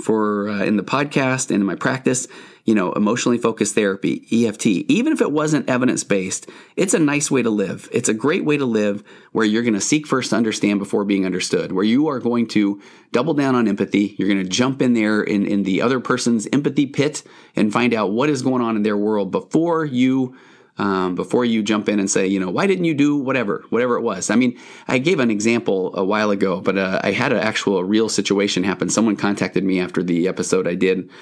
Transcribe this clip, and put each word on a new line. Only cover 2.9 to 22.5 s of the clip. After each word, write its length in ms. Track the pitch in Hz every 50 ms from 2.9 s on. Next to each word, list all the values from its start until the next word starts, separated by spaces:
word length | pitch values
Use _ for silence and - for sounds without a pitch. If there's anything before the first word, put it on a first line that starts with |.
| -
emotionally 440 | - 104 104 113 120 - 127 120 120
focused 380 | - 117 107 - 110 104 -
therapy, 500 | - 107 98 95 - - - - - - -
E 160 | - 113 120
F 120 | 113 104 -
T, 280 | - 120 98 82 - -
even 240 | 139 196 240 311 294
if 80 | -
it 100 | 185 147
wasn't 380 | 143 151 151 156 156 143 - -
evidence-based, 800 | 131 123 127 123 98 - - - 104 98 92 92 - - - - - - - - _
it's 200 | - 175 190 -
a 40 | 185
nice 320 | 160 143 143 147 143 -
way 120 | 147 131 117
to 60 | 117
live. 380 | 107 104 98 87 - - - - -
It's 160 | 117 113 -
a 40 | 113
great 300 | 110 - 135 165 196 -
way 140 | 151 147 143
to 80 | 139
live 380 | 127 113 107 104 104 101 101 - - - - - -
where 140 | - - 110
you're 180 | 107 104 113 120
gonna 160 | 120 107 98
seek 260 | - - - 151 147
first 260 | - - 131 120 -
to 40 | -
understand 440 | 104 120 110 104 - - 104 104 101
before 260 | 98 101 - 107 101
being 200 | 98 101 95 95
understood, 460 | 95 90 90 - - - 90 80 78
where 140 | 82 95 101
you 220 | 107 113 131 151 156
are 120 | 143 123
going 280 | 113 120 120 120 117 110
to 340 | - 117 104 101 101 101 - - - - - _ -
double 220 | 117 127 156 160
down 200 | 147 143 135 131
on 140 | 123 117 107
empathy. 460 | 98 - 101 95 - 101 104 101 - -
You're 100 | - 95
gonna 160 | 104 98 95
jump 380 | 92 90 101 123 127 135 135
in 140 | 135 127 120
there 260 | 117 110 107 107 104
in, 240 | 101 - - 101 101
in 180 | - 104 101 98
the 180 | 92 95 -
other 200 | - 117 135 127
person's 440 | - - 127 120 - 123 117 113 104 -
empathy 360 | - 156 147 147 135 147 147 131
pit 360 | 139 - 139 147 151 - - - - - - - _
and 160 | - 107 107
find 220 | 104 117 117 120 113
out 180 | 110 107 92
what 180 | 101 113 135 151
is 120 | 147 127
going 220 | 127 135 127 127 120
on 120 | 113 113
in 80 | 107 104
their 140 | 107 107 104
world 340 | 104 107 110 104 98 95
before 540 | 87 - - - - 160 160 170 170 160 160
you, 500 | 151 127 123 127 131 131 135 131 127 131 - - - - - - _ _ -
um, 380 | 101 101 98 95 92 92 90
before 300 | 87 92 - - 120 123
you 180 | 120 113 110 107
jump 240 | 104 110 104 101 -
in 140 | 104 104
and 100 | 98 98
say, 160 | - - 98 92
you 100 | 98 95
know, 120 | 95
"Why 180 | 92